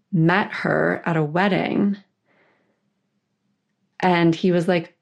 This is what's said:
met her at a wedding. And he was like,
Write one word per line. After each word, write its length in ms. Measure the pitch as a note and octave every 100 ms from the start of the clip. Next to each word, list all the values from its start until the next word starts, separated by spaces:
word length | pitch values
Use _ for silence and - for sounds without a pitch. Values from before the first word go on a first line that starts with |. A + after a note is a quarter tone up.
| _
met 400 | E3+ E3 F#3+ -
her 520 | - - D3+ E3+ F3+ F3
at 120 | D#3+
a 60 |
wedding. 760 | D3 E3+ G3+ F3+ - - G3+ G3 _ _ _ _ _ _ _ _ _ _ _ _ _ _ _ _ _ _ _ -
And 340 | F#3 F3 E3+
he 180 | D#3+ F#3
was 160 | F3 E3+
like, 280 | F3 F3 _